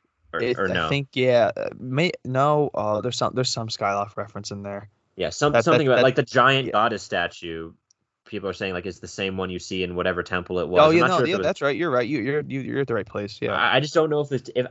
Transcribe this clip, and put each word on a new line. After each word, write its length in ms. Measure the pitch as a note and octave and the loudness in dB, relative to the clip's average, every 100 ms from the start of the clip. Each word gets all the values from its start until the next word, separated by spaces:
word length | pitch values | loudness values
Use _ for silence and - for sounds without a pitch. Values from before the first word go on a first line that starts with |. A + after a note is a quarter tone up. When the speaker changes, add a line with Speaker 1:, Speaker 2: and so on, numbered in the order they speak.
| _ _ _ | _ _ _
Speaker 1:
Or, 80 | E2 | -4
Speaker 2:
It, 180 | A#2 - | -2 0
Speaker 1:
or 100 | F#2+ | 0
Speaker 2:
I 20 | |
Speaker 1:
no? 160 | F2+ D#2+ | 0 0
Speaker 2:
think, 200 | C#3 C#3 | -2 -2
yeah. 360 | B2+ B2+ A#2+ G#2 - | 0 4 6 4 0
Uh, 140 | - - | -6 -8
may, 360 | B2+ C3 F3 - | -4 0 0 -2
no, 460 | B2+ C3 C#3+ D3+ C#3+ | -4 2 2 2 0
uh, 260 | - G#2+ G#2+ | -2 -2 0
there's 160 | A#2+ - | -2 -2
some, 180 | A#2+ | -2
there's 160 | A#2+ B2 | -2 -2
some 160 | A#2 A2+ | -4 -6
Skyloft 480 | - G#2 G2+ G2+ - | -4 -2 -2 -4 -8
reference 360 | G#2 G2+ G#2 | -10 -10 -12
in 100 | G2+ | -10
there. 260 | G2+ G2+ G#2 _ _ - | -10 -10 -14 _ _ -6
Speaker 1:
Yeah, 140 | E2 | -6
some, 220 | - D3 | 0 2
Speaker 2:
That, 120 | A#2+ | 4
Speaker 1:
something 220 | A2+ D#3+ C3+ | 4 4 4
Speaker 2:
that, 60 | |
Speaker 1:
about, 20 | B2 | 6
Speaker 2:
that, 60 | |
Speaker 1:
like, 100 | C3 | 4
the 80 | C3+ | 4
giant 440 | C3 C3+ B2+ C3+ B2+ | 0 4 4 4 2
Speaker 2:
yeah. 60 | |
Speaker 1:
goddess 300 | G#2 A2+ G#2 | 2 2 0
statue, 720 | - F#2+ E2+ - E2+ E2 E2 - _ _ _ _ - | -4 -2 -2 -6 -10 -10 -10 -16 _ _ _ _ -12
people 220 | G2+ F#2+ | -8 -8
are 40 | |
saying, 200 | F#2 G2 | -6 -6
like, 140 | F2+ F#2+ | -6 -8
it's 140 | F#2 | -12
the 80 | F2+ | -14
same 280 | - F#2+ F#2+ | -6 -6 -4
one 140 | F#2 | -6
you 80 | F2+ | -6
see 240 | - F#2 | -8 -6
in 140 | F2+ F2 | -4 -2
whatever 260 | F2+ F2 | 0 -2
temple 380 | - F2+ F2+ F2+ | -2 -4 -4 -4
it 80 | D#2+ | 2
was. 120 | F2+ | 6
Speaker 2:
Oh, 100 | D#3 | 6
Speaker 1:
I'm 40 | |
Speaker 2:
yeah, 60 | E3 | 6
Speaker 1:
not 80 | - | 4
Speaker 2:
no, 80 | F3 | 2
Speaker 1:
sure 80 | |
if 40 | B2+ | 0
Speaker 2:
yeah, 60 | |
Speaker 1:
it 40 | F#3+ | 0
was 80 | D#3 | -2
Speaker 2:
that's 160 | - | 0
right. 140 | C#3+ C3+ | -2 0
You're 140 | E3+ | 0
right. 180 | B2 A#2+ | 0 0
You, 120 | C#3+ | -2
you're, 200 | A#2+ D3 | -2 -4
you, 180 | C#3 C3+ | -4 -8
you're 200 | A#2 B2 | -4 -4
at 60 | B2+ | -2
the 80 | |
right 120 | A2 - | -2 -4
place. 320 | G#2 G#2 - | -8 -8 -6
Yeah. 100 | A2+ | -4
Speaker 1:
I, 240 | - A2 B2+ | 0 2 2
I 40 | |
just 120 | D3 | 2
don't 160 | E3+ D#3 | 0 2
know 120 | D3 | 0
if 100 | C#3+ | -2
it's, 200 | C3 - | -4 -4
if, 120 | B2+ B2 | -4 0